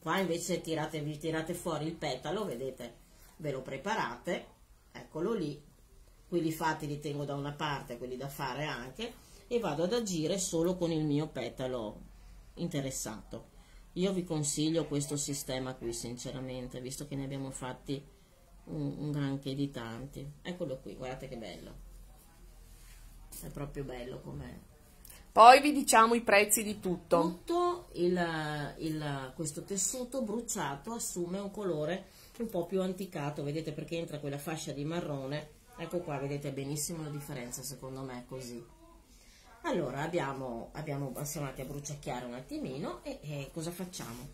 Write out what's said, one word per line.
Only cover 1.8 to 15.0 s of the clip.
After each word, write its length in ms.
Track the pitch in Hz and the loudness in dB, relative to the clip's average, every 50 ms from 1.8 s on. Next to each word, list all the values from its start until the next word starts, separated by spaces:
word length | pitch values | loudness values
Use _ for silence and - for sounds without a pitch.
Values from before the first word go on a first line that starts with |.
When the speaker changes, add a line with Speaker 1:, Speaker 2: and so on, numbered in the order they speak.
| 147 | 0
Speaker 1:
il 80 | 160 - | -2 -2
petalo, 520 | - - 151 131 127 - 147 165 208 214 | -2 -2 -2 -2 -2 -2 -2 -2 0 0
vedete, 500 | 185 131 117 131 131 127 - 123 117 - - - - - - - - - - | -2 -4 -4 -4 -4 -4 -6 -10 -10 -10 -14 -20 -20 -20 -20 -20 -20 -18 -6
ve 140 | 160 147 | -4 -4
lo 100 | 131 131 | -4 -4
preparate, 840 | 127 - 135 135 - 196 220 220 156 226 170 120 - - 123 120 - - - - - - - - - - | -4 -6 -8 -4 -2 -2 0 0 0 -2 -2 -6 -2 -2 -2 -2 -4 -10 -20 -20 -20 -20 -20 -20 -20 -18
eccolo 420 | - 123 120 - - 156 165 202 233 | -16 -16 -16 -10 -4 -2 0 0 0
lì, 280 | 214 165 143 143 - - - - - - - - - - - - - - - | 0 0 -2 -4 -6 -12 -20 -20 -20 -20 -20 -20 -20 -20 -20 -20 -20 -12 0
quelli 240 | - 175 156 165 | 0 2 2 2
fatti 360 | 156 - 180 156 156 - 156 143 | 0 2 2 0 0 0 -2 -4
li 120 | 147 143 | -4 -4
tengo 260 | - 156 139 143 147 | -4 -4 -2 -2 -2
da 100 | 139 143 | -2 -2
una 180 | 143 139 147 143 | -2 -2 -4 -4
parte, 440 | - 160 151 143 135 139 - 123 120 | -2 -2 -2 -2 -2 -4 -8 -8 -8
quelli 200 | 127 123 127 127 | -6 -8 -6 -6
da 100 | 135 139 | -6 -8
fare 380 | 139 - 147 131 123 135 147 | -4 -4 -4 -2 -2 -2 -2
anche, 480 | 151 139 123 120 131 135 - 220 240 - - - - - - - - | -2 -2 -4 -6 -10 -8 -8 -8 -8 -8 -12 -20 -20 -20 -20 -8 0
e 80 | 240 233 | 0 2
vado 240 | 214 180 147 143 170 | 2 2 2 2 2
ad 100 | 185 226 | 2 2
agire 440 | 240 233 202 185 160 151 156 190 190 | 2 0 0 0 0 2 2 2 2
solo 400 | - - - 165 165 175 185 180 | 0 0 2 4 4 4 4 2
con 140 | 175 165 | 2 2
il 120 | 165 156 156 | 2 2 2
mio 240 | 151 143 147 156 151 | 4 4 2 2 0
petalo 760 | - 135 120 120 117 - 131 127 127 123 113 104 110 - - - - - - - - - - - - | -4 -6 -6 -6 -4 -4 -4 -2 -2 -2 -4 -4 -6 -8 -14 -18 -18 -20 -20 -20 -20 -20 -20 -18 -8
interessato. 920 | - 165 175 170 147 139 135 127 - - - 110 104 - - - 113 117 - - - - - - - - - - | -4 -4 -2 -2 -2 -2 -2 -4 -4 -6 -6 -6 -8 -12 -12 -12 -12 -12 -14 -20 -20 -20 -20 -20 -20 -20 -12 -2
Io 200 | 175 180 196 185 | 0 2 2 2
vi 100 | 185 175 | 0 0
consiglio 600 | 180 165 151 151 147 - - 151 156 160 165 151 | 0 0 0 0 0 2 2 2 4 4 2 2
questo 320 | 147 147 143 | 2 0 -2